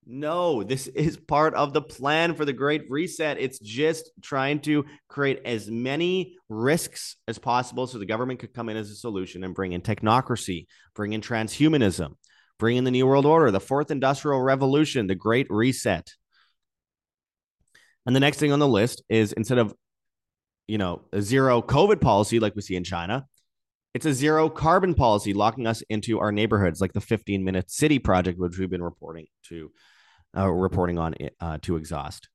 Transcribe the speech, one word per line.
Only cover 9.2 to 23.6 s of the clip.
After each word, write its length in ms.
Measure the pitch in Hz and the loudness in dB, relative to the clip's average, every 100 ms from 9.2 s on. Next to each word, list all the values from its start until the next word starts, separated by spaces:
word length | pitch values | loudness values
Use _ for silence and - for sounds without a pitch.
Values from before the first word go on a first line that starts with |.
| 92 90 | -8 -10
and 100 | 92 | -10
bring 200 | 87 92 | -6 -4
in 80 | 87 | -4
technocracy, 840 | 92 104 107 120 - 120 - 87 - _ _ | -4 -2 2 2 2 -6 -4 -8 -10 _ _
bring 180 | - 104 | -10 -6
in 80 | 107 | -6
transhumanism, 920 | 107 117 110 - 151 151 104 85 76 - _ _ _ _ | -4 -4 -4 2 2 4 2 0 -6 -10 _ _ _ _
bring 160 | 113 123 | 0 2
in 80 | |
the 80 | 127 | 2
New 140 | 127 131 | 2 4
World 200 | 139 139 | 4 6
Order, 240 | 160 143 | 6 4
the 80 | 95 | 2
Fourth 320 | - 135 151 | -2 -4 -2
Industrial 500 | 143 131 139 151 139 | 0 0 0 -2 0
Revolution, 680 | 127 135 135 143 156 131 98 | 2 2 2 2 2 0 -2
the 80 | 95 | -2
Great 320 | 107 120 135 | 2 2 2
Reset. 580 | 104 123 127 117 85 - - _ _ _ _ _ _ _ _ _ _ _ _ _ _ _ _ _ _ - | 2 2 0 -2 -2 -4 -20 _ _ _ _ _ _ _ _ _ _ _ _ _ _ _ _ _ _ 0
And 80 | |
the 60 | 131 | 2
next 180 | 139 143 | 2 2
thing 140 | 147 | 2
on 60 | 143 | 4
the 100 | 143 | 4
list 340 | 107 117 - _ | 4 2 -2 _
is, 240 | 113 107 | 2 2
instead 240 | - 110 123 | -2 0 2
of, 180 | 110 - _ _ _ _ _ _ _ _ - | 2 -2 _ _ _ _ _ _ _ _ -6
you 80 | 107 | -2
know, 300 | 92 87 _ | -2 -4 _
a 120 | 98 | -6
zero 400 | 101 131 135 120 | 0 2 4 4
covid 400 | 110 139 202 196 | 4 4 4 4
policy 360 | 131 101 104 117 | 4 4 4 2
like 160 | 107 | 0
we 60 | 104 | -2
see 160 | - 90 | -6 -6
in 80 | |
China, 400 | 90 90 85 123 139 _ _ _ | -6 -6 -4 -6 -6 _ _ _